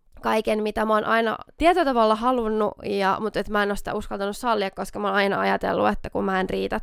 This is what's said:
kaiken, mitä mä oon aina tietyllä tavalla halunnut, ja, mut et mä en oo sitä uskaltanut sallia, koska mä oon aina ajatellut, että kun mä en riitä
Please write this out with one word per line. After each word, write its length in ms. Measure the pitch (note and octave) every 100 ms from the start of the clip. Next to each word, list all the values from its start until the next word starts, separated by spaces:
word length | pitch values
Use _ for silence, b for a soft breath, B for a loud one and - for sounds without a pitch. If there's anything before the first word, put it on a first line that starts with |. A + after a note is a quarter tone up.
| _ -
kaiken, 400 | A3+ A3 A3 G#3+
mitä 220 | G#3+ A3
mä 100 | A3
oon 100 | G#3+
aina 340 | - A3+ A3+ - - -
tietyllä 280 | D#4+ F4+
tavalla 300 | C#4 A#3 A3
halunnut, 580 | G#3+ A#3+ B3+ A3 G#3+ G#3 -
ja, 340 | - G3+ F#3+ -
mut 160 | G3+ -
et 120 | G3+
mä 140 | G#3
en 80 | G3+
oo 60 | G3+
sitä 180 | -
uskaltanut 420 | G#3 G#3 G#3 G3 G#3
sallia, 340 | B3 G#3+ F#3+
koska 280 | - F#3 G3+
mä 100 | G#3
oon 80 | G3
aina 240 | G3 F#3+
ajatellut, 480 | G3 G3 - F3+ G#3
että 220 | G3+ -
kun 140 | G3+
mä 160 | G3+ F#3+
en 100 | F#3+
riitä 300 | G3 G3 G#3+